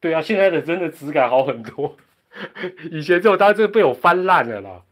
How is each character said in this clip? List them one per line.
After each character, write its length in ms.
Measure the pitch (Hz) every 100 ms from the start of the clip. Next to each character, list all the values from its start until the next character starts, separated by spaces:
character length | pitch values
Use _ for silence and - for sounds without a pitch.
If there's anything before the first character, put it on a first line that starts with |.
对 120 | 170
啊， 80 | 160
现 160 | 160 214
在 120 | 196
的 120 | 165
真 160 | 143 175
的 80 | 170
质 200 | - 143
感 160 | 147 123
好 160 | 127 135
很 180 | 120
多， 320 | 113 - 143 - _ _ _ -
<laughs> 520 | 196 - 185 185 160
以 100 | 160
前 200 | 151 175
这 80 | 208
种 80 | 190
当 100 | 202
然 80 | 208
这 100 | 214
个 20 |
被 120 | 220 175
我 80 |
翻 320 | 123 175 175 185
烂 200 | 175 120
了 100 | 107
啦。 220 | 98 90 _